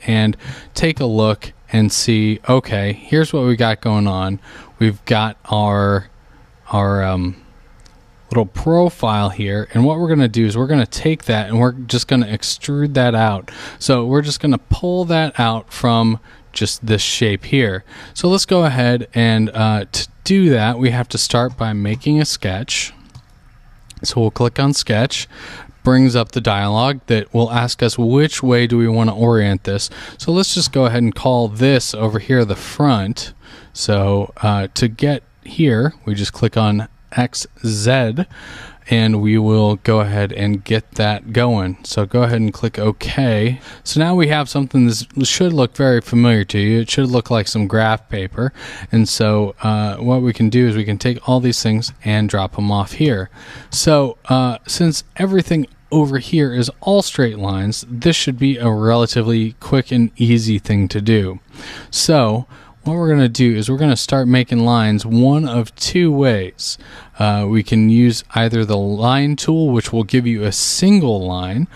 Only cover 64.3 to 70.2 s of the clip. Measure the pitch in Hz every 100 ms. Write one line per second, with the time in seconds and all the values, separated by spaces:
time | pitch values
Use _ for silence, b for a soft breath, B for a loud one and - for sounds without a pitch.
64.3 | 127 120 120 117 120 110 104 113 117 127
65.3 | 147 156 120 110 - - 180 170 139 135
66.3 | 107 92 - - - B B B B 107
67.3 | 104 101 110 101 113 110 113 120 113 -
68.3 | 113 117 117 107 101 101 104 120 135 143
69.3 | 147 - 160 156 120 - 113 107 127